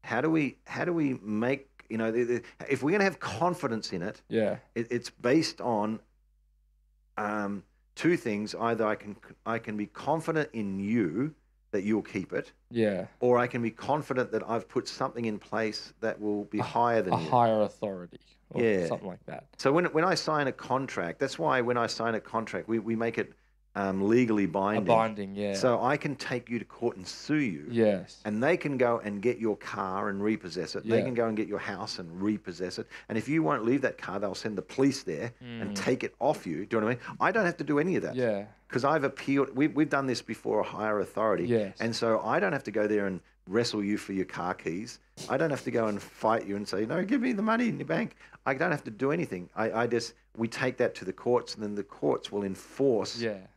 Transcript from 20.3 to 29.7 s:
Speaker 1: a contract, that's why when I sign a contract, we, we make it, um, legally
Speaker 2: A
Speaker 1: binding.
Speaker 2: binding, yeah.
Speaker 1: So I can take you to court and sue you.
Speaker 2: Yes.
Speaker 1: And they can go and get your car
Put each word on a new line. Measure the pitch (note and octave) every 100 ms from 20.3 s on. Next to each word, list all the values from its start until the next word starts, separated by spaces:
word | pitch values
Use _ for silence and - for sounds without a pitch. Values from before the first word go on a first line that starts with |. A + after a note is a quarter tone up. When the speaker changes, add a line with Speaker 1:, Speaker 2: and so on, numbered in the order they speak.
| D3+ C#3
Speaker 1:
a |
contract, | - - C3 C3 - E2+ E2
that's | C3+ -
why | D#3+ C3
when | A#2 A#2+
I | A2+
sign | - A#2 A2
a |
contract, | - A2 G#2+ G2 E2
we, | A2+
we | G#2 A2+
make | A#2 A2+
it, | G2+ - _ _ _ G2+
um, | G2 F#2+ G2
legally | A#2+ B2 G#2+ F#2+
Speaker 2:
A |
Speaker 1:
binding. | F#2+ G2 G#2+ G2+
Speaker 2:
binding, | A2+ A2+ G#2 G2 G2
yeah. | G2+
Speaker 1:
So | G2 B2+ A2+
I | A#2+ D3
can | D#3 C3+
take | - B2 A#2+
you | A#2
to | G2
court | - A#2 F#2+
and | F2+
sue | - - D3+
you. | B2+ D2+ D2
Speaker 2:
Yes. | A#2 A2 F#2+ F2+ - G#2+
Speaker 1:
And | G#2+
they | C3+ F3
can | D#3 C3+
go | B2 A#2
and | G#2 G2+
get | A2+ A2+
your | A2 G2
car | -